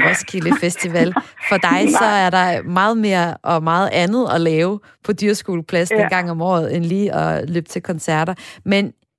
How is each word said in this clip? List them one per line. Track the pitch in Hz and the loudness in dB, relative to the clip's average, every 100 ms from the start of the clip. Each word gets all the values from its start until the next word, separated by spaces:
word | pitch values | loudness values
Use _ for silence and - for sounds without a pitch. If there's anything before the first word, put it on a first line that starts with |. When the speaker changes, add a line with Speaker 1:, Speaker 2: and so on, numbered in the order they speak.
| 139 | 0
Speaker 1:
Roskilde | - - 190 160 285 | 0 -4 -4 0 0
Speaker 2:
<laughs> | |
Speaker 1:
Festival. | 175 - 180 170 170 185 - - - | 0 -4 -4 0 0 0 -6 -8 -2
For | 196 | 0
dig, | 175 180 202 | 2 2 2
så | 202 | 2
Speaker 2:
Nej. | 214 208 185 | 2 2 2
Speaker 1:
er | |
der | 185 180 151 | 2 2 0
meget | - 180 202 226 | -2 0 2 2
mere | 208 185 170 - | 2 2 0 -2
og | - 165 | -2 0
meget | 160 170 196 | 2 2 2
andet | 175 180 240 240 | 0 0 0 0
at | 170 | 0
lave | 170 160 175 208 - _ | 2 2 0 -2 -10 _
på | - | -6
Dyreskuepladsen | 202 202 202 - 175 160 175 180 214 | -2 0 -2 -2 -6 -2 -2 0 2
Speaker 2:
Ja. | |
Speaker 1:
en | 208 | 2
gang | 185 175 | 0 -2
om | 165 | -2
året, | 175 175 156 175 | 0 0 0 -2
end | |
lige | 170 190 202 | 0 0 0
at | 156 160 156 151 | 0 -2 -2 -2
løbe | 170 160 | -4 -4
til | - | -8
koncerter. | - 160 - 156 165 180 - - | -8 -8 -2 -2 -2 -6 -12 -12
Men | - 202 202 - _ | -2 0 0 -6 _